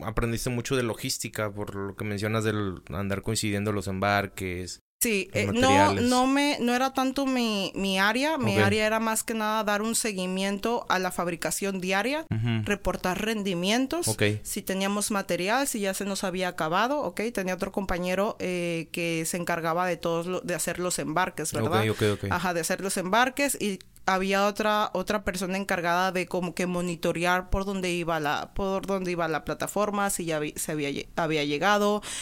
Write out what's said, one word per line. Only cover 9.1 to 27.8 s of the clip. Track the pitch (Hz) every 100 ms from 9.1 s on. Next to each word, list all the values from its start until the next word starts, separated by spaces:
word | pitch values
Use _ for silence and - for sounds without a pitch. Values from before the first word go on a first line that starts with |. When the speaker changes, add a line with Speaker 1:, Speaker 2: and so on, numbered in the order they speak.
| 220
Speaker 2:
que | -
nada | 226 214 220
dar | 208 208
un | 220 226
seguimiento | 233 190 185 185 196 202 226 240 -
a | 185
la | 185
fabricación | - 175 170 - - 196 190
diaria, | 180 190 226 302 320
Speaker 1:
Ujú. | 110 117 110 107
Speaker 2:
reportar | 190 - - 180 180
rendimientos, | 214 220 202 170 185 233 269 339 277
Speaker 1:
Ok. | 110 208 107
Speaker 2:
si | - 214
teníamos | 196 190 196 202 202
material, | 202 190 175 180 247 277
si | 226
ya | 196 190
se | 202
nos | 190
había | 196 185 180
acabado, | 175 156 180 233 294
ok, | 202 180 220
tenía | 226 185 180
otro | 196
compañero, | 208 190 175 180 185 208 -
eh, | 185 180 175 165 156
que | - 170 165 160
se | 185
encargaba | 175 170 165 170 185
de | 170
todos | 175 165 170
lo-, | 180
de | 175
hacer | 165 - 165
los | 180 170
embarques, | 147 160 185 165 156
¿verdad? | 151 143 180 110
Speaker 1:
Ok, | 101
ok, | 107 101 98
ok. |
Speaker 2:
Ajá, | 175 180
de | 170
hacer | 160 185
los | 190 196
embarques | 180 220 254 254 285 -
y | 208 185 - - -
había | 190 190 196 202
otra, | 202 214 208 214
otra | 185 185 208
persona | 202 185 185 190
encargada | 196 185 170 175 190
de | 180 175
como | 185 175 156
que | 180
monitorear | 180 180 165 175 170 175 180 185
por | 196 196
dónde | 196